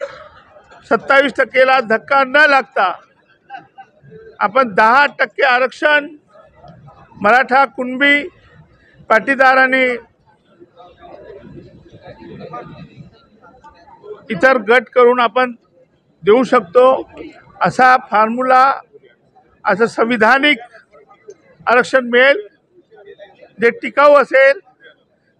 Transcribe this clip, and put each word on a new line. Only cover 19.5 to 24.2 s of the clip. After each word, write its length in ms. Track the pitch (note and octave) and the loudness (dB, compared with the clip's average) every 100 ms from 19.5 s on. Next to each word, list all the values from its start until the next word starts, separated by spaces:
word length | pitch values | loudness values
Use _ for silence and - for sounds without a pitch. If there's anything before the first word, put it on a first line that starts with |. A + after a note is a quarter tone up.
| _ - | _ -4
असं 200 | G3 A3+ | -2 -2
संविधानिक 720 | - A#3 B3 G#3+ C4+ D4 C#4 - - _ _ _ _ - - _ _ - | -2 -4 0 0 2 0 -2 -6 -20 _ _ _ _ -20 -20 _ _ -2
आरक्षण 420 | A#3+ - C4+ A#3+ | -2 0 -2 -2
मिळेल, 380 | A#3+ C4+ D#4 G#3 _ _ _ _ - G4+ - - _ - - | 0 0 0 -6 _ _ _ _ -20 -20 -20 -20 _ -20 -4
जे 80 | A#3 | -2
टिकाऊ 440 | A#3 C4 A#3 D4 | -2 -6 2 4
असेल, 460 | C#4+ | 4